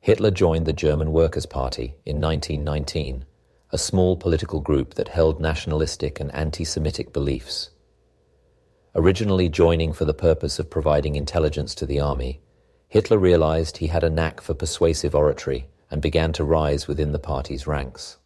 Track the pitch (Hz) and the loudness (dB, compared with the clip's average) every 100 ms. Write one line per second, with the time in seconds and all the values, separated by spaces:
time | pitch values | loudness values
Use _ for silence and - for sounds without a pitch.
0 | - 113 107 92 87 82 80 76 80 76 | 4 4 4 4 2 4 0 0 2 2
1 | 78 78 82 - - - 65 - 60 - | 2 2 2 0 -6 -4 -4 -6 -8 -10
2 | - 73 78 80 - 76 76 76 71 82 | -6 -2 -2 -2 -4 -4 -2 -4 -4 -6
3 | 69 64 65 _ _ _ _ - - 95 | -6 -8 -12 _ _ _ _ -6 0 2
4 | 90 87 90 80 - 78 73 71 64 - | 2 2 2 0 0 -6 0 0 0 -4
5 | - - 80 76 80 78 - 76 76 - | -4 2 2 2 -2 -2 -2 -2 -2 -2
6 | 71 - 71 69 76 - 80 - 78 - | -6 -6 -8 -4 -4 -4 -6 -2 -4 -4
7 | - - 71 65 - - - _ _ _ | -6 -4 -2 -4 -6 -10 -10 _ _ _
8 | _ _ _ _ _ _ _ _ _ - | _ _ _ _ _ _ _ _ _ 2
9 | 85 95 107 92 90 78 85 82 82 78 | 4 4 2 2 2 4 4 4 0 -2
10 | 76 76 85 - 73 - 82 80 78 73 | -2 2 2 2 -2 -6 -6 -2 2 2
11 | 76 71 71 85 78 76 71 - 67 71 | 0 -4 -2 0 0 -2 -6 -8 -4 -2
12 | 71 65 64 67 _ _ _ _ _ 104 | -2 -2 -6 -8 _ _ _ _ _ 2
13 | - 110 92 85 78 80 80 - 80 82 | 4 4 6 6 4 2 -2 -4 -2 0
14 | 82 80 82 - - 76 90 - 85 78 | 0 0 -2 -4 -8 -6 -6 0 0 2
15 | 73 73 73 71 - 67 67 _ _ 73 | 0 2 2 2 -4 -6 -8 _ _ -4
16 | 73 80 80 82 76 80 73 71 - 73 | 0 0 0 0 0 2 2 -2 -4 -2
17 | 73 73 - 69 67 67 71 73 65 - | -2 -4 -4 -6 -6 -8 -4 -6 -6 -12
18 | - - | -18 -20